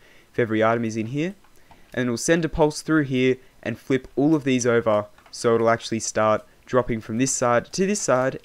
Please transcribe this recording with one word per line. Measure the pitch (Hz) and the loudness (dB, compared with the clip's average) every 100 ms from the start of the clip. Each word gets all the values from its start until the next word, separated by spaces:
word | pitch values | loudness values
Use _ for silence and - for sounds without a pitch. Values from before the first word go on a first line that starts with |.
| - - _ | -18 -20 _
if | - | -4
every | 117 110 | -2 2
item | 110 120 117 | 2 2 -2
is | 110 | -6
in | 110 | -6
here. | 139 170 202 - - - - - | -4 -6 -8 -18 -20 -20 -20 -12
And | - 123 | -6 -4
it'll | 117 | -2
send | - 165 160 | 0 0 0
a | |
pulse | - 151 151 | 0 0 0
through | - 160 | -2 0
here | 139 127 127 127 - _ | 0 0 2 0 -6 _
and | - 117 | -10 -8
flip | - 135 131 - | -2 -2 -2 -2
all | 143 | 2
of | 160 135 | 2 2
these | 127 123 | 0 2
over, | 117 113 104 101 - - | 2 2 0 0 -10 -20
so | - 120 113 | -4 0 2
it'll | 113 | 4
actually | 117 - 113 | 2 -2 -6
start | - - 107 107 - _ - | -4 0 2 0 -2 _ -4
dropping | 131 120 117 | -2 0 -4
from | - 113 | -6 -2
this | 131 | -2
side | - 123 120 - | 0 0 2 0
to | - 190 | -2 -2
this | 208 | -2
side, | - 127 131 - | 0 0 0 -4